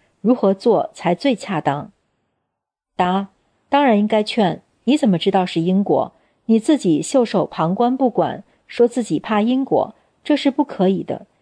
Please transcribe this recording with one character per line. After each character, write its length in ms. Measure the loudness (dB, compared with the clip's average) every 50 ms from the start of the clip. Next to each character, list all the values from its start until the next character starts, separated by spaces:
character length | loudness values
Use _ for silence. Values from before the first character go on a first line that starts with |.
| _ _ _ _ 0
如 120 | 0 0
何 200 | 2 2 0 0
做 340 | 2 2 2 2 2 0 -2 -8
才 200 | -6 -4 -2 -2
最 200 | 0 0 -2 -2
恰 260 | -2 -4 -6 -6 -4
当？ 320 | -2 -2 -4 -4 -6 -12 _ _ _ _ _ _ _ _ _ _ _ _ _ _ _ _ _ _ _ _ _
答： 320 | -2 -2 0 0 -2 -2 -4 _ _ _ _ _ _ _ _
当 160 | 0 2 4
然 140 | 4 4 2
应 80 | 2
该 160 | 2 0 0 0
劝， 380 | 0 0 0 0 0 0 -4 -8 _ _ _ _
你 120 | 0 0 2
怎 100 | 2 2
么 80 | 2
知 140 | 2 0 0
道 160 | 0 0 0
是 140 | 0 -2 -2
因 220 | -2 0 0 0 0
果？ 300 | 2 0 0 0 -2 -8 _ _ _ _ _ _
你 140 | 0 0 2
自 160 | 2 2 0
己 240 | 0 2 0 0 0
袖 240 | -2 0 0 0 0
手 220 | 2 0 -2 -2
旁 280 | -2 -2 -4 -2 -2 0
观 220 | 0 0 0 0
不 140 | 0 0 0
管， 340 | 0 0 -2 -2 -4 -8 -14 _ _ _ _
说 200 | _ 0 2 2
自 160 | 2 2 -2 -4
己 160 | -2 -4 -4
怕 220 | -4 -2 -2 0
因 240 | 0 0 0 -2 0
果， 300 | 0 0 0 0 -2 -6 _ _ _ _ _ _
这 140 | -2 -2
是 140 | 0 0 0
不 120 | 0 0 -2
可 260 | -4 -2 0 0 0
以 140 | 0 -2 -4
的， 240 | -6 -8 -10 -10 -16 _ _